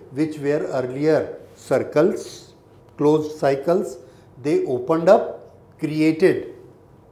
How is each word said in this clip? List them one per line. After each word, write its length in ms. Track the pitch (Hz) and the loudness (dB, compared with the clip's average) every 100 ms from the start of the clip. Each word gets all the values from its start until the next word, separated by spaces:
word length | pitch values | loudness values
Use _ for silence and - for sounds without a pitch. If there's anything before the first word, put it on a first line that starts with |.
| - | -12
which 260 | 127 156 151 | -6 -4 -4
were 280 | 143 151 180 | -2 -2 -2
earlier 680 | 135 127 131 151 151 95 - - - | -4 -4 -2 2 2 0 -10 -18 -14
circles, 1000 | - 131 107 147 185 - - - - - _ - - - | -2 -2 0 2 2 0 -10 -18 -20 -20 _ -20 -16 -2
closed 400 | 147 151 151 - | 2 2 0 -2
cycles, 600 | 139 139 170 180 - - - - - - | -2 0 0 0 -2 -10 -20 -20 -20 -10
they 220 | 127 180 175 | -2 -2 0
opened 440 | 123 127 165 170 | -4 -2 2 6
up, 720 | 220 - - - - - - | 6 4 -10 -18 -20 -20 -8
created 760 | 151 156 156 156 185 - - - - - - - _ | -6 0 2 4 2 2 -4 -16 -20 -20 -20 -20 _